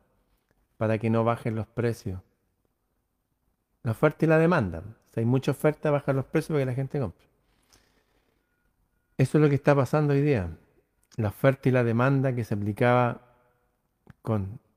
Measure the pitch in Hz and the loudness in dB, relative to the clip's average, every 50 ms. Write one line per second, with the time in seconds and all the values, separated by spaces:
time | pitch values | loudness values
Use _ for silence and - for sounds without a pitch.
0 | _ _ _ _ _ _ _ _ _ _ _ _ _ _ _ - 110 110 110 104 | _ _ _ _ _ _ _ _ _ _ _ _ _ _ _ -4 -2 -2 -2 0
1 | 117 113 113 113 113 117 117 - - 123 110 110 101 - - - 117 117 113 - | 0 0 0 0 0 0 -2 -2 -4 -6 -6 -6 -8 -8 -6 -4 -4 -4 -4 -6
2 | - 98 92 92 - _ _ _ _ _ _ _ _ _ _ _ _ _ _ _ | -8 -10 -10 -12 -14 _ _ _ _ _ _ _ _ _ _ _ _ _ _ _
3 | _ _ _ _ _ _ _ _ _ _ _ _ _ _ _ _ - 117 110 - | _ _ _ _ _ _ _ _ _ _ _ _ _ _ _ _ -6 -6 -2 0
4 | 156 151 - - 160 160 160 160 160 170 180 151 107 90 82 80 95 104 113 _ | 0 0 2 2 2 2 4 4 4 4 2 2 0 -2 -4 -8 -12 -14 -16 _
5 | _ _ - 117 113 117 127 135 - 151 139 - - 151 147 - - 156 143 139 | _ _ -4 -2 0 2 0 0 0 -2 -2 0 0 0 0 0 -2 -2 -2 0
6 | - 147 135 135 123 - - 160 147 - 160 143 131 131 123 135 135 131 - 143 | 0 -2 -2 -2 -2 -2 -4 -4 -2 -2 -2 -2 -2 -2 -4 -4 -6 -6 -4 -6
7 | 123 87 - _ _ _ _ _ _ _ _ _ _ _ _ _ _ _ _ _ | -6 -6 -8 _ _ _ _ _ _ _ _ _ _ _ _ _ _ _ _ _
8 | _ _ _ _ _ _ _ _ _ _ _ _ _ _ _ _ _ _ _ _ | _ _ _ _ _ _ _ _ _ _ _ _ _ _ _ _ _ _ _ _
9 | _ _ _ - 135 - - 151 151 147 143 131 - 147 143 139 127 - - 151 | _ _ _ -2 0 2 2 2 2 2 2 2 2 2 2 2 2 0 0 0
10 | 151 143 143 139 143 151 139 104 90 82 82 - _ _ _ _ _ _ _ _ | 0 2 0 0 2 0 0 0 -2 -4 -8 -12 _ _ _ _ _ _ _ _
11 | _ _ _ - 107 101 - - - 139 135 - - 131 127 127 120 117 113 117 | _ _ _ -4 -4 -4 -2 0 2 2 2 2 0 0 2 2 2 2 2 2
12 | 127 135 139 135 131 135 123 123 110 - 110 101 101 107 101 - 123 123 123 123 | 2 2 2 2 0 -2 -2 -4 -4 -4 -4 -4 -4 -4 -2 0 2 4 4 4
13 | 123 120 117 - _ _ _ _ _ _ _ _ _ _ _ _ _ _ _ _ | 2 0 -2 -6 _ _ _ _ _ _ _ _ _ _ _ _ _ _ _ _
14 | _ - - _ - 113 110 104 95 95 113 - _ _ _ | _ -20 -20 _ -6 -4 -4 -4 -4 -6 -10 -14 _ _ _